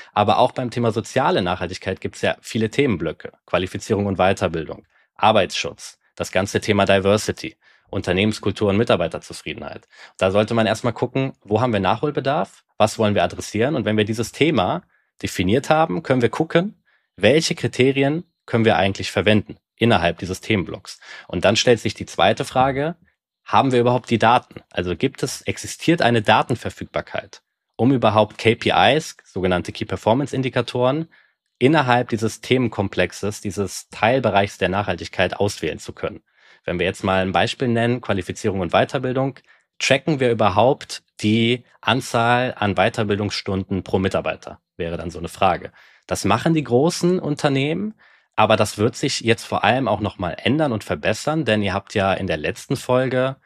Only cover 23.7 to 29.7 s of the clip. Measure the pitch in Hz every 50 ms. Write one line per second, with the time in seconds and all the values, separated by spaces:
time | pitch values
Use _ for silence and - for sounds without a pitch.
23.7 | 123 120 120 120 123 127 - - 120 107 117 113 123 123 - _ - - - _
24.7 | - - 90 90 87 - 127 135 - - 147 135 - - - 95 92 - - -
25.7 | - - - 156 170 165 - 120 120 113 101 - 110 127 151 - 123 - - 92
26.7 | - - 85 - - 76 - - - - - - - - _ _ _ _ _ _
27.7 | _ - 110 135 139 123 120 131 104 110 107 - - - - 110 113 - - 101
28.7 | - 82 92 113 135 156 - - - - _ - _ 95 90 92 90 90 - -